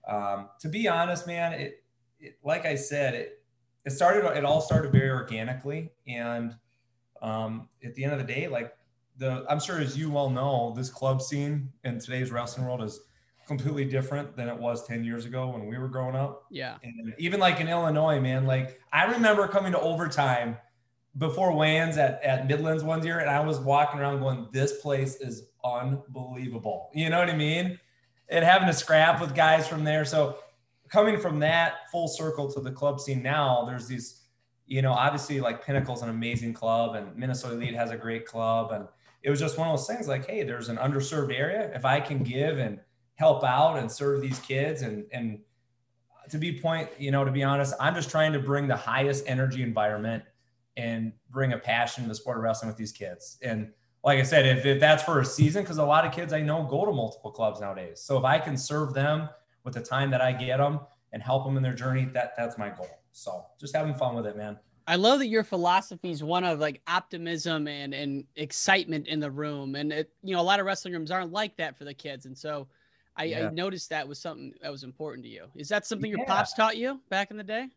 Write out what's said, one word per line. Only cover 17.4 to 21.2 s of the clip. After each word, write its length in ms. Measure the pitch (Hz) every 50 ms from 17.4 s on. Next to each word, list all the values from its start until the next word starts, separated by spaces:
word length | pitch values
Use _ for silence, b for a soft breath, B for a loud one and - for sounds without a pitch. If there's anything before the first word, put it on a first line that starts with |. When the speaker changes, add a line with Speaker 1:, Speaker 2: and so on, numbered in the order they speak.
Speaker 1:
like, 200 | 185 180 170 151
in 80 | 160 165
Illinois, 500 | 170 170 170 160 156 151 156 160 151 139
man, 260 | 131 127 131 131 131
like, 340 | 135 131 131 131 - - - _ _
I 120 | - 151 180 220
remember 340 | 233 233 226 214 208 202 196 190
coming 240 | 196 196 190 190
to 80 | 180 151
Overtime 760 | - 165 170 160 175 156 - 147 139 131 127 120 120 117 117 113 - _ _ _ _ _ _ _ _ _ _
before 340 | 135